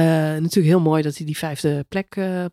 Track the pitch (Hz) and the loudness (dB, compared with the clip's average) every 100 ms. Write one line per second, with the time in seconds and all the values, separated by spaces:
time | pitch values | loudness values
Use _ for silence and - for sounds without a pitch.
0 | 160 160 156 156 165 - 156 180 160 156 | 4 2 0 -2 0 2 4 4 4 2
1 | 151 147 151 151 160 143 156 147 139 196 | 0 -4 -8 -6 -6 -4 -2 -2 -4 -8
2 | 190 - 190 180 180 | -8 -6 -4 -4 -6